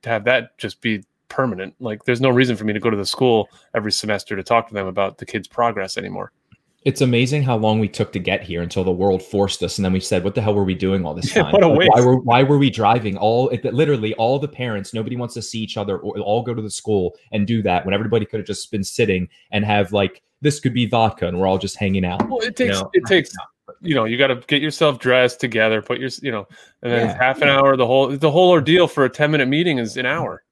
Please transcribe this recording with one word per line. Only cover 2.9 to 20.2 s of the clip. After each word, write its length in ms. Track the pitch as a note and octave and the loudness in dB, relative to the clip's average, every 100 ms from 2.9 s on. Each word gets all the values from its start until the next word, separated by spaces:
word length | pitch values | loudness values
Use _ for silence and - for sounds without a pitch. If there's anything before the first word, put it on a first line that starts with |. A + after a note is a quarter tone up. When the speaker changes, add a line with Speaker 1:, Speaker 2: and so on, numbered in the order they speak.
| G#2 | -2
Speaker 1:
the 80 | |
school 460 | G2 - B2+ A2+ G2+ _ _ | -4 0 2 2 0 _ _
every 180 | A2+ G#2 | -6 -4
semester 420 | - G#2+ G2+ - | -4 -4 -6 -4
to 80 | G2 | -10
talk 260 | F#2 A#2 A2+ | 0 0 0
to 60 | |
them 120 | G#2 F#2+ | -6 -6
about 320 | F#2 G2 - | -2 -4 -4
the 80 | - | -8
kids' 200 | A2 - | -8 -8
progress 520 | - A#2 G#2 F#2+ - | -2 -2 -2 -8 -8
anymore. 340 | F#2+ F#2+ G2 _ _ _ _ _ | -8 -10 -12 _ _ _ _ _
Speaker 2:
It's 160 | C#3+ - | -4 0
amazing 440 | C3 A#2 B2 D3 | 0 2 0 0
how 120 | C3 A#2 | 0 0
long 220 | A2 A2 | 2 2
we 80 | G#2 | 0
took 260 | - G#2+ | -2 -4
to 60 | G2+ | -4
get 240 | F2 F#2+ | -4 -4
here 180 | E2+ E2+ | -4 -8
until 220 | F2 - | -4 -2
the 80 | F#2 | -2
world 320 | F2 G2 F#2 | 0 0 0
forced 400 | - G#2 G2 - | -2 -2 -2 -2
us. 160 | F2 - | -6 -2
And 60 | |
then 80 | F#2+ | 0
we 80 | F#2 | 0
said, 240 | - F#2+ | 0 -2
"What 100 | F#2 | -2
the 80 | G2 | -2
hell 100 | G#2+ | 0
were 120 | G#2 | 0
we 100 | F#2+ | 0
doing 320 | F#2 F#2+ F#2+ E2 | -2 -2 -2 -4
all 80 | |
this 180 | E2 - | -6 -2
Speaker 1:
<laughs> 40 | - | 0
Yeah, 60 | |
Speaker 2:
time? 100 | D#3+ | 2
Speaker 1:
what 100 | G3+ | 4
a 60 | E3+ | 6
Speaker 2:
Like, 200 | C#3+ F3 | 6 6
why 120 | B2+ | 6
Speaker 1:
waste. 60 | B2 | 6
Speaker 2:
were, 100 | B2+ | 4
why 260 | B2 B2 | 4 2
were 160 | C3+ C#3+ | 4 4
we 120 | C#3 | 2
driving 460 | A2 G#2 A#2+ G#2+ G2 | 2 2 2 0 -2
all, 320 | G#2 A#2 C3 | 0 2 0
it, 140 | A#2 - | -2 -4
literally 420 | A#2+ D#3 C3+ G#2+ | 0 0 0 -2
all 260 | G#2+ A2+ C#3 | -2 0 0
the 80 | C#3+ | -4
parents, 440 | - B2 G#2 F#2+ | -6 -6 -6 -6
nobody 220 | A#2 A2 | -8 -6
wants 200 | A#2+ A#2+ | -6 -8
to 80 | A#2+ | -10
see 180 | G#2+ A2+ | -10 -8
each 160 | A2 - | -6 -6
other 200 | G2+ A2 | -4 -4
or 200 | G2 G#2 | -4 -6
all 240 | G#2 A2+ | -2 0
go 120 | A#2 | 0
to 60 | A2+ | -6
the 120 | G#2+ | -8
school 420 | - - G#2 F2+ - _ | -10 0 0 0 -6 _
and 160 | A2 G2+ | -4 0
do 160 | A#2 | 0
that 220 | G2 F2+ | 2 0
when 100 | F2 | 0
everybody 320 | G2 A2 A#2 G#2 | -2 0 -2 -2
could 140 | A2+ | -8
have 80 | G2 | -8
just 200 | G2 - | -10 -6
been 100 | G#2+ | -6
sitting 460 | F#2+ - A2 F#2 F2+ _ _ | -6 -2 0 0 -4 _ _
and 120 | G#2 | -4
have, 280 | G#2 G#2 F#2+ | 0 0 2
like, 300 | G2+ G2 - | 0 0 -4